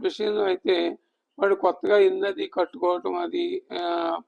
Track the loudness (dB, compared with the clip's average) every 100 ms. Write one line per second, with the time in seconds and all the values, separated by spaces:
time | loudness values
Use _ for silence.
0 | -6 -2 -2 0 0 0 2 2 0 -4
1 | _ _ _ 0 2 4 2 0 4 6
2 | 6 4 -2 -4 -4 -2 -4 -2 -2 -2
3 | -2 -4 -4 -4 -4 -6 -8 -6 -4 -2
4 | -2 -6